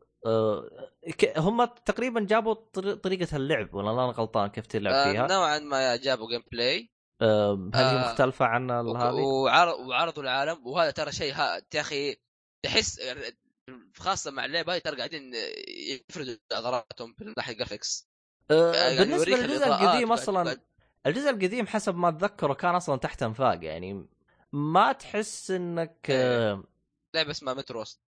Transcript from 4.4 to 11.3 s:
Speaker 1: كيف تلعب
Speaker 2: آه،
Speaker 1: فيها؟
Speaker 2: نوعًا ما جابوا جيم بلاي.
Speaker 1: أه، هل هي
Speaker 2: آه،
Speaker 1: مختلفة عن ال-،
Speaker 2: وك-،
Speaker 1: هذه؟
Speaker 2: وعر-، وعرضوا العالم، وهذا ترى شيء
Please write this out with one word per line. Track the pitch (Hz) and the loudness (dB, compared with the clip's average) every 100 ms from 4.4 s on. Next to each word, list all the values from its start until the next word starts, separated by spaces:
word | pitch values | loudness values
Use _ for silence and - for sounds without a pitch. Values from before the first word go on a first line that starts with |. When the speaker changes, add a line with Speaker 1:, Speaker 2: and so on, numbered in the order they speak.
| 101 | -2
Speaker 1:
كيف | 107 - | -4 -6
تلعب | 110 101 | -2 0
Speaker 2:
آه، | 135 139 | 2 2
Speaker 1:
فيها؟ | 117 135 | 2 2
Speaker 2:
نوعًا | 190 165 151 | 2 2 0
ما | 147 135 131 120 | 0 0 2 2
جابوا | 131 123 113 | 0 -2 -2
جيم | 117 - | -6 -6
بلاي. | 120 123 175 233 _ _ - | -2 0 0 -4 _ _ 0
Speaker 1:
أه، | 113 107 104 101 95 | 4 4 4 0 -2
هل | 107 131 | 2 4
هي | 127 | 4
Speaker 2:
آه، | 123 | 0
Speaker 1:
مختلفة | 113 131 - 123 | 2 2 2 2
عن | 120 127 | 2 0
ال-، | 120 120 | -2 -2
Speaker 2:
وك-، | 120 | 0
Speaker 1:
هذه؟ | 120 | 0
Speaker 2:
وعر-، | 123 135 135 135 135 175 160 127 | 2 2 2 4 6 4 2 -2
وعرضوا | 127 165 147 | -2 0 -2
العالم، | 135 131 143 165 123 | -4 -2 -2 -4 -4
وهذا | 170 160 | 0 0
ترى | 135 147 | 0 -6
شيء | 143 151 | -4 -4